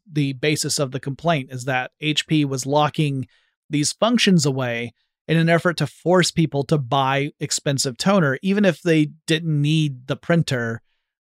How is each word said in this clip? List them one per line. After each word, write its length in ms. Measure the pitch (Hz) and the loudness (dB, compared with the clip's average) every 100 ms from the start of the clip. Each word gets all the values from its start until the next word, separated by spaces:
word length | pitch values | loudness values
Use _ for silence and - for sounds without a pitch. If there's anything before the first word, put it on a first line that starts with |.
| - | -6
the 280 | 151 139 | -4 -4
basis 440 | 131 151 151 147 - | -2 -2 -2 -2 -2
of 120 | 135 | -4
the 100 | 135 | -4
complaint, 480 | - 135 165 160 131 | -8 -4 -2 -2 -4
is 140 | 131 | -10
that 280 | 123 127 127 - | -4 -4 -4 -6
H 240 | 151 147 - | -4 -4 0
P 180 | 156 | 0
was 220 | 143 135 135 | 0 -2 -2
locking 600 | 147 147 - 151 135 123 _ _ _ _ | 0 2 0 -2 -2 -8 _ _ _ _
these 240 | 147 143 | -2 -2
functions 500 | - 214 247 - 175 | 0 0 2 4 4
away 480 | 143 131 123 117 117 - _ _ - | 2 -2 -4 -4 -8 -12 _ _ -2
in 120 | 160 | 0
an 100 | 165 | 4
effort 300 | 170 180 165 | 2 2 -2
to 80 | 143 | -4
force 440 | - 160 180 165 | -4 2 2 2
people 340 | - 156 143 | 2 0 0
to 120 | 139 156 | 0 0
buy 540 | 120 139 135 139 143 - | 0 0 2 0 -2 -6
expensive 560 | 147 - - 139 139 120 | -6 -4 -2 -2 -4 -2
toner, 420 | 185 196 147 131 | 0 2 2 0
even 240 | 190 196 196 | 0 2 2
if 160 | 156 | 2
they 300 | 175 160 151 - - | 2 2 2 -2 -4
didn't 320 | 160 165 151 | -2 0 0
need 440 | 147 160 151 127 127 | 2 2 0 -4 -8
the 100 | 135 | -8
printer 640 | - 170 - 127 117 113 - _ _ _ | 0 0 2 -2 -4 -6 -12 _ _ _